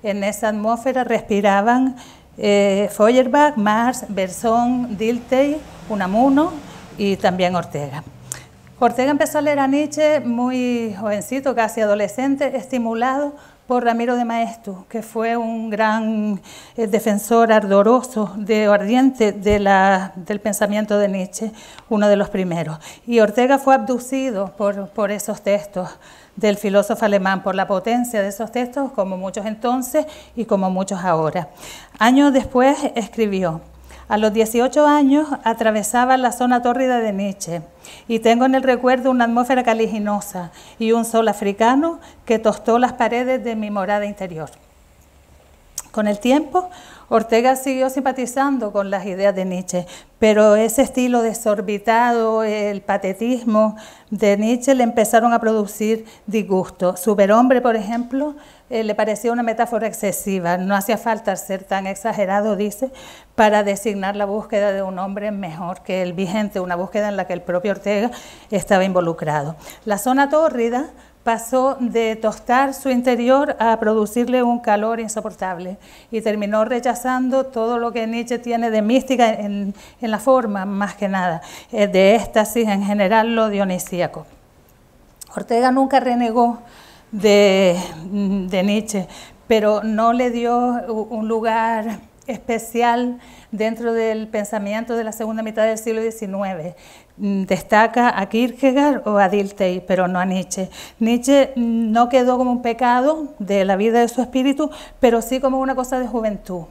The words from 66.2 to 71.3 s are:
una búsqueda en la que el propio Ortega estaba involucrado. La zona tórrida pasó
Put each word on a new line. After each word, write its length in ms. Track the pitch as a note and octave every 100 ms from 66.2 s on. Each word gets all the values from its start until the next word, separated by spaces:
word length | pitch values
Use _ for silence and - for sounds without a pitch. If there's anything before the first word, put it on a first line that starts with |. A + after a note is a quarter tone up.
| F#3+ G#3+ G#3 G3+
una 160 | F3+ F3
búsqueda 320 | F#3 G#3+ G#3
en 80 | G3
la 100 | F#3
que 60 |
el 100 | F3
propio 300 | F3 F3 G3+
Ortega 400 | G3 G3+ G3+ A#3 - - - -
estaba 320 | G3+ - F#3+
involucrado. 720 | F#3+ F#3 E3+ E3 D#3 D3+ C#3+ E3 - -
La 140 | A3 G3
zona 300 | B3+ C4+ C#4
tórrida 600 | D4+ D#4+ C#4+ A#3 B3 D#4 - - _
pasó 540 | -